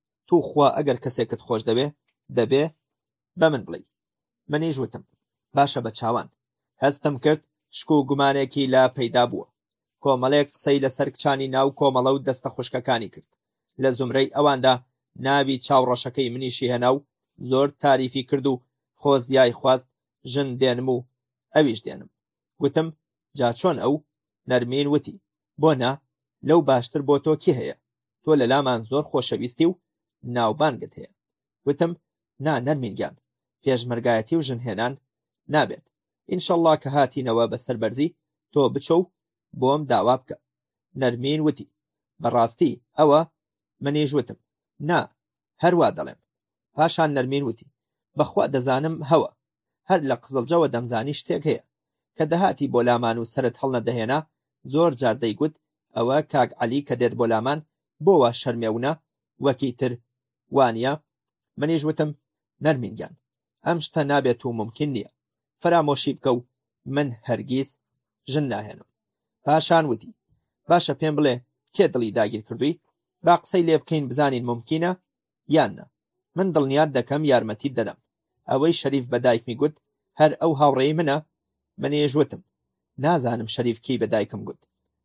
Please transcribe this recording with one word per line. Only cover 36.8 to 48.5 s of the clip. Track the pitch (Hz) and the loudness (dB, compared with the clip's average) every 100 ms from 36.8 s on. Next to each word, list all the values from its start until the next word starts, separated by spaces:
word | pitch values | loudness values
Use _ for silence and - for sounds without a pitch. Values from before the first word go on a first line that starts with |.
| 139 | 0
هاتینەوە | 143 131 - 127 113 117 | 0 0 0 -2 0 0
بە | 123 | -2
سەربەرزی، | - 120 110 120 160 - _ _ _ 147 | -6 -4 -4 -2 -4 -6 _ _ _ 0
تۆ | 131 | 0
بچۆ | 98 - 165 | 0 0 0
و | 180 _ _ _ _ | 0 _ _ _ _
بۆم | - 127 151 139 | -2 0 0 0
داوا | - 117 117 | 0 2 0
بکە.» | - - _ _ _ _ _ 135 | -4 -18 _ _ _ _ _ -4
نەرمین | 127 120 135 156 | -2 -2 -2 0
وتی: | 151 131 - _ _ _ _ - | 0 -2 -10 _ _ _ _ -8
«بەڕاستی | 120 120 117 - 156 - _ | -2 2 0 2 -2 -2 _
ئەوە؟» | - 151 147 165 _ _ _ _ _ | 2 4 4 2 _ _ _ _ _
منیش | 139 151 147 | -4 -2 0
وتم: | 143 117 - _ _ _ - | -2 -4 -10 _ _ _ -10
«نا، | 147 165 - _ _ _ _ _ | -2 -2 -2 _ _ _ _ _
هەروا | 170 175 120 | 2 4 2
دەڵێم.» | 92 - - _ _ _ _ _ - | 0 -8 -14 _ _ _ _ _ 0
پاشان | 165 - 156 | 0 2 0
نەرمین | 139 127 139 135 | 0 -2 -2 -4
وتی: | 113 _ _ _ _ _ 143 | -8 _ _ _ _ _ -4
«بەخوا | 147 - | -2 0
دەزانم | 147 | 0